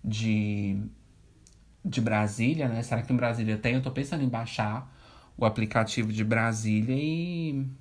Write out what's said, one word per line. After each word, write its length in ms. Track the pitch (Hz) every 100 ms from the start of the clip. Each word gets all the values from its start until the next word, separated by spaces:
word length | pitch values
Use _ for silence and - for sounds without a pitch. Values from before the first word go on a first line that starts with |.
de, 760 | 110 107 110 107 104 104 101 98 107 - - - - - - - - - 185
de 160 | 127
Brasília, 640 | 110 107 104 107 117 160 131
né? 140 | 113
Será 180 | 113 113
que 120 | -
em 20 | 123
Brasília 420 | 120 117 110 107
tem? 180 | 120 127
Eu 60 |
tô 100 | 131
pensando 320 | 131 139 165
em 60 | 131
baixar 600 | 113 117 - 107 117 - - - - - -
o 20 | 110
aplicativo 680 | 110 107 117 107 - 110
de 100 | 107
Brasília 720 | 107 113 117 110 107 107 113 131
e 720 | 156 160 175 170 160 139 135 135